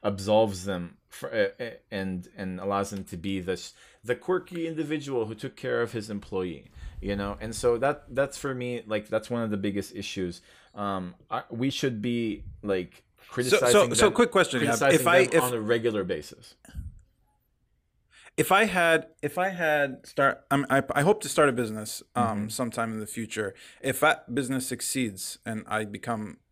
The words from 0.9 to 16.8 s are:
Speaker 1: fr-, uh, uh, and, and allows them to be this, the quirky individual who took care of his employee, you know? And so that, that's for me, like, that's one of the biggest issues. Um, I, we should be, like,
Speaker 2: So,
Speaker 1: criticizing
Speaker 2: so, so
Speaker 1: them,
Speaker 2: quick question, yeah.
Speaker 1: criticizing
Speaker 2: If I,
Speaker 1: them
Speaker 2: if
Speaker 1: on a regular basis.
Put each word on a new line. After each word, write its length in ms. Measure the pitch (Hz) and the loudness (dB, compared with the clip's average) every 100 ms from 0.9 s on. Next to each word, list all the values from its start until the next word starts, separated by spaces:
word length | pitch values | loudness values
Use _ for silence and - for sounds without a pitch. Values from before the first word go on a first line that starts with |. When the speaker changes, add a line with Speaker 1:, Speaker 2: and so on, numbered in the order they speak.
| - _ | -14 _
Speaker 1:
fr-, 160 | - 135 | -14 -6
uh, 220 | 113 98 - | 0 0 0
uh, 80 | 117 - _ | -12 -12 _
and, 360 | 101 95 92 90 - | -6 -4 -6 -8 -10
and 200 | 95 90 | -8 -6
allows 300 | 95 98 98 | -2 -2 -2
them 160 | 101 | -6
to 140 | 95 95 | -8 -8
be 200 | 92 98 | -4 -4
this, 340 | 90 90 - - - _ | -4 -6 -6 -18 -20 _
the 120 | 107 | -6
quirky 520 | 127 - 185 180 175 165 | -6 0 -2 -2 -8 -6
individual 600 | 160 151 156 139 131 110 | -4 -4 -4 -2 -4 -4
who 80 | |
took 220 | 110 135 - | -6 -12 -8
care 260 | 131 120 | -4 -2
of 100 | 117 | -2
his 160 | 117 107 | -4 -6
employee, 640 | 104 - 95 92 76 - - - - | -8 -6 -4 -4 -6 -14 -16 -14 -10
you 120 | 98 | -6
know? 220 | 101 101 101 | -4 -4 -6
And 160 | 113 | -8
so 220 | 110 123 120 | 0 2 2
that, 380 | 135 143 - | 0 -2 -6
that's 240 | 120 139 - | -2 -2 -2
for 160 | 143 | -6
me, 280 | 127 123 123 107 | -4 -6 -6 -4
like, 220 | 107 107 | -4 -2
that's 200 | 110 - | -4 -2
one 140 | 120 | -4
of 80 | 113 | -2
the 80 | 104 | -2
biggest 360 | 101 98 95 | -2 -2 -6
issues. 460 | - 98 - 92 87 _ - _ | -8 -8 -4 -6 -6 _ -20 _
Um, 400 | 104 101 95 90 - _ | -8 -6 -4 -6 -12 _
I, 120 | 117 - | -8 -8
we 180 | 117 131 | -2 -2
should 320 | 135 139 113 | 0 -2 -2
be, 440 | 117 120 113 98 - - | -2 -2 -2 -4 -10 -10
like, 420 | 104 95 90 - _ _ - | -2 -2 -2 -12 _ _ -12
Speaker 2:
So, 60 | |
Speaker 1:
criticizing 360 | - 127 - 127 | -4 2 4 6
Speaker 2:
so, 220 | 208 202 | 6 6
so 140 | - 208 | 6 4
Speaker 1:
them, 80 | |
Speaker 2:
quick 160 | 220 240 | 6 4
question, 300 | 196 170 127 | 4 2 2
yeah. 80 | 143 | 2
Speaker 1:
criticizing 320 | 117 139 151 | 4 6 6
Speaker 2:
If 60 | 170 | 6
I, 180 | 175 - | 6 6
Speaker 1:
them 80 | |
Speaker 2:
if 80 | 165 | 4
Speaker 1:
on 100 | 127 | 2
a 80 | 120 | -2
regular 420 | 107 117 117 107 | 0 2 2 0
basis. 520 | 90 85 76 - - _ - - | -2 -4 -6 -18 -20 _ -16 -12